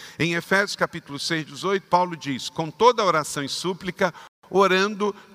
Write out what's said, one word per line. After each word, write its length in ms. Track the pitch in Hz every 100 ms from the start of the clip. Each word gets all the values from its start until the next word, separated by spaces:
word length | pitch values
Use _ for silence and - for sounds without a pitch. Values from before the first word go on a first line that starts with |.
| - -
Em 180 | 160 170
Efésios 420 | - 190 202 -
capítulo 420 | 170 170 - 143
seis, 260 | - 165 147
dezoito, 400 | 139 170 196 -
Paulo 280 | 175 180 165
diz: 320 | 139 127 -
"Com 240 | - 160
toda 320 | - 233 233
oração 400 | 196 160 143 151
e 60 | 135
súplica, 640 | - 190 185 185 - 185 - - _ -
orando 640 | 185 190 185 202 202 208 - -